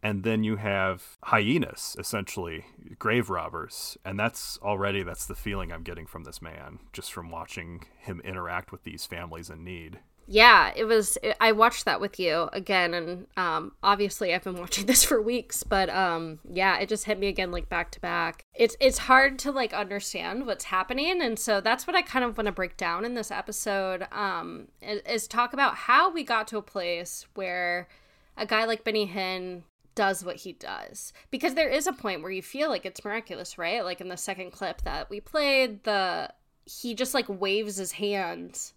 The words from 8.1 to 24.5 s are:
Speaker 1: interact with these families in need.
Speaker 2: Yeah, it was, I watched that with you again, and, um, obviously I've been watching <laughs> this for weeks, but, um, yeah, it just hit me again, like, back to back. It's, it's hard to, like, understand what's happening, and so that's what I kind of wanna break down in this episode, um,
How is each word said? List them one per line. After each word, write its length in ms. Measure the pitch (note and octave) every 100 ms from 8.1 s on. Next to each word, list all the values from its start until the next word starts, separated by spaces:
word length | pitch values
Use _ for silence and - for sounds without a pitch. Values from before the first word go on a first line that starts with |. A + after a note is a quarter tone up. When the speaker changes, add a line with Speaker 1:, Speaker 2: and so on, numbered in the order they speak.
| F2 -
Speaker 1:
interact 460 | F#2 F2 F2+ -
with 120 | F#2
these 220 | - E2+ -
families 460 | F2 F2 E2 E2+
in 120 | D#2+
need. 360 | F2 F2+ E2 F#2+ _ _ -
Speaker 2:
Yeah, 460 | G#3+ A#3 G#3 C3+ -
it 100 | A3
was, 340 | A3+ G3+ - - -
I 120 | A3+
watched 340 | G#3+ A3+ - -
that 160 | C3
with 180 | G3 -
you 300 | F3+ D#3 E3
again, 440 | - F#3 F#3+ F3 F3
and, 320 | E3 F3+ G3 -
um, 360 | F3 D#3+ F#3 -
obviously 500 | F#3+ G3+ G3+ - G3
I've 100 | F3
been 140 | F#3+ F3
watching 280 | F3 - G3+
<laughs> 20 |
this 160 | B3+
for 180 | - C4+
weeks, 400 | G#3+ B3 - -
but, 260 | - G3 F#3
um, 480 | F#3+ F#3 E3 E3 D#3 -
yeah, 300 | F3+ F#3+ F3
it 100 | G3
just 160 | G#3+ -
hit 140 | G3+
me 80 | G3+
again, 240 | G3 F#3
like, 180 | F3 E3+
back 220 | F3 F3
to 80 | -
back. 440 | F3 E3+ E3 - - -
It's, 200 | A3+ -
it's 180 | C4 B3+
hard 400 | - C4 C4+ C4+
to, 140 | C#4+
like, 200 | C4+ A3+
understand 760 | F#3 G3+ G3+ - F#3 E3+ G#3+ B3+
what's 160 | G3
happening, 580 | - F#3 F#3 B3+ D#4 F4+
and 160 | C4+ G#3+
so 240 | - G3+
that's 240 | G#3+ A#3 -
what 100 | F4
I 60 |
kind 240 | F4 C4 B3
of 100 | A3
wanna 140 | G#3
break 240 | F#3+ F3+ -
down 300 | F3 E3+ A3+
in 80 |
this 160 | B3 G#3+
episode, 760 | - F#3 G#3 A3 G3 F#3+ F#3 F#3+
um, 580 | - G3+ F3+ E3+